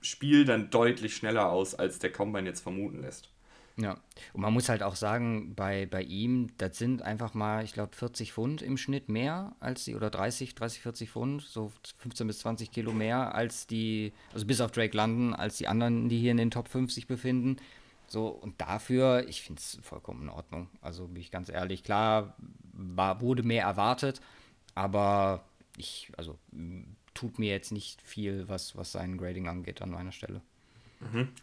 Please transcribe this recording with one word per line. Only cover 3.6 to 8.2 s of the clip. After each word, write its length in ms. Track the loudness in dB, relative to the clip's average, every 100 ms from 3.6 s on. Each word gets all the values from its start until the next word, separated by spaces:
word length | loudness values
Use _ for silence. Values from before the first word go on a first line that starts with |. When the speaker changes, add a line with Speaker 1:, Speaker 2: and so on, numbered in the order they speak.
| -14 -6
Speaker 2:
Ja, 220 | -4 -6 -10 -20 -12
und 80 | -2
man 120 | 2
muss 160 | 4 4
halt 160 | 2
auch 100 | 0
sagen, 640 | -2 0 0 0 -2 -4 -4
bei, 280 | -2 0 -2
bei 140 | -4
ihm, 520 | -4 -2 2 2 0 -2
das 200 | -4 -2
sind 240 | 0 0
einfach 320 | -2 -4 -4
mal, 300 | -2 0 0
ich 80 | -2
glaub, 240 | -4 -6 -4
vierzig 360 | -6 -4